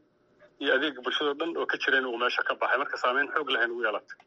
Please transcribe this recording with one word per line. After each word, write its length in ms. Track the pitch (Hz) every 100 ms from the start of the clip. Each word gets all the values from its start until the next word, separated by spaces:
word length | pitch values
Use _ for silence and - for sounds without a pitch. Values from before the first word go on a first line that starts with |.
| _ _ _ _ - _
iyo 100 | 139
adeegga 260 | 139 151 127
bulshada 280 | - - 147
oo 80 | 143
dhan 160 | 165 165
oo 100 | 131
ka 100 | 120
jireen 280 | - 135 131
uu 120 | 117
meesha 240 | 123 -
ka 120 | -
baxay. 240 | - - 127
Marka 180 | 139 -
saameyn 320 | 127 127 -
xoog 160 | - 139
leh 100 | 127
aynu 120 | 117
u 80 | 120
yeelatay. 340 | 113 101 - -